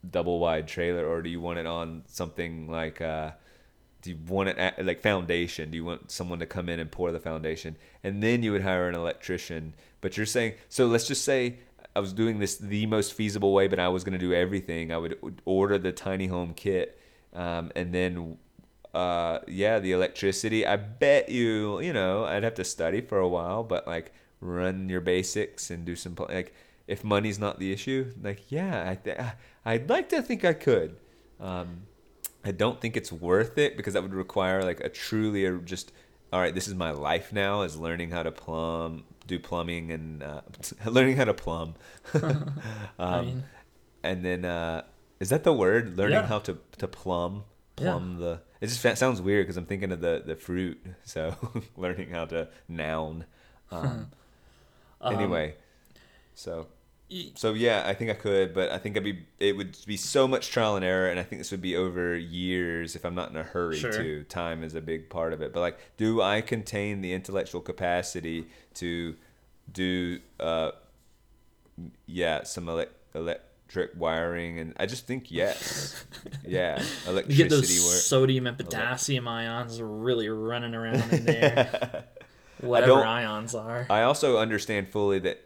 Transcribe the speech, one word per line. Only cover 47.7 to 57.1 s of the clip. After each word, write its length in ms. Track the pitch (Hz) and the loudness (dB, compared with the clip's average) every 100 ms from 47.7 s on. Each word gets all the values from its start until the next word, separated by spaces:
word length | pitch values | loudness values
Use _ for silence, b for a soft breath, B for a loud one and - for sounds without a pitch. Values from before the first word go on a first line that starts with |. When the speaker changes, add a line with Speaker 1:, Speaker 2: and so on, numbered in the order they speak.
| - | -4
Speaker 2:
Yeah. 140 | 170 | -2
Speaker 1:
plumb 240 | 175 90 87 | -2 -4 -4
the, 220 | 85 82 - b | -4 -6 -10 b
it 60 | - | -6
just 120 | 120 | 2
fa-, 160 | 123 - | 2 4
sounds 240 | 131 113 | 2 2
weird 260 | 90 101 90 | 2 2 2
'cause 100 | 90 | -2
I'm 80 | 82 | -4
thinking 260 | 98 98 | -4 -4
of 80 | 87 | -2
the, 200 | 85 82 | 0 0
the 120 | 78 78 | -2 -8
fruit. 500 | - 90 92 - 92 87 | -4 -2 -2 -6 -14 -18
So 320 | - - 80 85 113 117 | -10 -6 -4 -4 -8 -8
<laughs> 200 | 107 - | -10 -6
learning 340 | 90 90 82 | -6 -4 -6
how 140 | 87 82 | -6 -4
to 240 | 82 78 B B | -4 -6 B B
noun. 560 | 82 78 80 78 80 85 b b | -6 -4 -4 -4 -8 -12 b b
Speaker 2:
<laughs> 240 | b _ | b _
Speaker 1:
Um, 400 | 87 135 117 110 b b b b b b b b b | -6 -4 -4 -10 b b b b b b b b b
Speaker 2:
Um, 120 | - | -2
Speaker 1:
anyway, 420 | 104 101 85 78 78 b b b b b b b - | 0 0 0 -2 -6 b b b b b b b -16
so, 320 | - 82 80 - _ _ _ | -10 -10 -10 -18 _ _ _